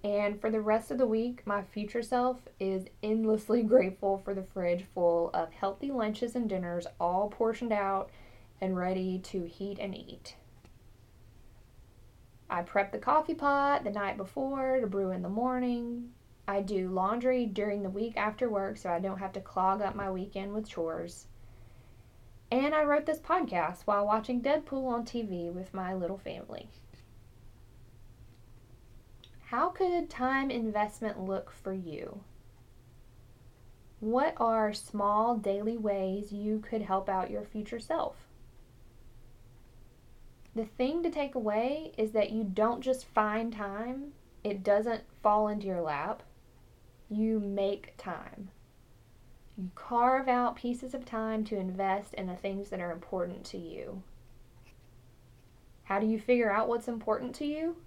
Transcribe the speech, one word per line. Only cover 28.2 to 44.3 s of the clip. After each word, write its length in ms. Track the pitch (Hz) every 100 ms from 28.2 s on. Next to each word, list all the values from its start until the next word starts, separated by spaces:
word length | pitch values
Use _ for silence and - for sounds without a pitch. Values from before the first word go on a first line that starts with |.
| - - - - - - - - - - - - -
How 240 | 240 349
could 400 | 370 370 349 -
time 400 | - 254 269 277
investment 720 | 247 220 208 208 - 220 -
look 280 | 190 190 -
for 200 | - 196
you? 500 | 190 170 147 - 202 - - - - - - - - - - - - - - - - - -
What 340 | 220 247 311 320
are 360 | 233 226 214
small 640 | 214 - 208 202 208 226 233
daily 400 | 208 196 208 233
ways 560 | 214 202 190 196 202
you 260 | 202 214 214 214
could 140 | 220
help 260 | 196 190 190
out 220 | 190 -
your 140 | 208
future 360 | 208 214 208 233
self? 360 | - 330 - - - - - - - - - - - - - - - - - - - - - - - - - 226
The 100 | 220
thing 380 | - 254 330
to 80 | 339
take 240 | 311 277 262
away 560 | 214 214 247 302 311 -
is 160 | 220
that 180 | 220 202
you 120 | 214
don't 380 | 208 185 220 240
just 240 | 262 254 -
find 480 | - 208 214 233
time. 600 | 214 202 202 240 269 285 - -